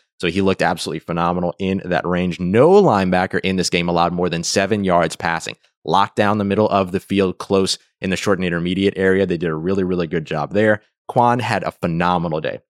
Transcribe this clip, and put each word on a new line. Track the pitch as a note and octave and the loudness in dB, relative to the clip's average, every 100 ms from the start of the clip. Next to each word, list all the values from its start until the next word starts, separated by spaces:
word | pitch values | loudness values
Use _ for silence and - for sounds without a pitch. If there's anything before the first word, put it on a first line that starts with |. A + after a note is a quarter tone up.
| _ - | _ -6
So | F2 | -2
he | F2+ | 0
looked | F#2+ F#2+ | 0 2
absolutely | E2+ F2 F#2+ D#2+ | 0 -2 -6 -8
phenomenal | - E2+ E2+ F2+ F2 - | -6 -2 -2 0 -4 -4
in | F#2+ F#2+ | -4 -4
that | F2+ F2 E2+ | -2 -2 0
range. | F2+ F2+ E2 | -2 -2 -2
No | F2+ A2 D3+ | 0 4 6
linebacker | G3+ F3 G#2 F#2 F#2 F#2+ F#2 | 6 6 4 2 2 0 -2
in | F#2+ F#2+ | -2 -2
this | E2+ | 0
game | F2+ F2 | 0 0
allowed | E2+ E2+ | 2 2
more | F2 F2+ | 0 -2
than | E2 | -2
seven | E2+ G2+ G2 G#2+ | -2 -2 0 0
yards | F#2+ F2 E2 - | 2 2 2 -2
passing. | F2 E2 - - _ _ - | -4 -4 -6 -14 _ _ -2
Locked | F2+ G2+ - | 0 0 0
down | G#2 G#2+ | 0 0
the | G2 | 0
middle | G2+ G#2+ | 2 2
of | G2 F#2 | 2 0
the | F#2 | -4
field, | - - F#2 - | -2 0 0 -2
close | - G2 F#2+ - _ _ | -2 0 0 -4 _ _
in | F#2+ | -6
the | F2+ | -4
short | - F#2 | -2 -2
and | F#2 | 0
intermediate | E2+ F2 F#2 G2 - | -2 -2 0 0 2
area. | F#2+ F#2+ F#2 | 2 2 2
They | E2+ | 0
did | E2+ | -2
a | D#2 | -4
really, | F2 G2 | -2 -2
really | F#2 F2+ E2 | -2 -2 -2
good | E2 D2+ | -4 -4
job | D#2 D2 | -6 -2
there. | G2+ G#2+ G#2+ _ _ - | 2 2 2 _ _ -4
Quan | C3 A#2+ B2 | 0 2 2
had | A2 G2+ | -2 -4
a | - | -4
phenomenal | - F2 E2 F2 F2+ E2+ D#2 | -4 -4 0 0 0 -2 -4
day. | C#2+ - | -6 -8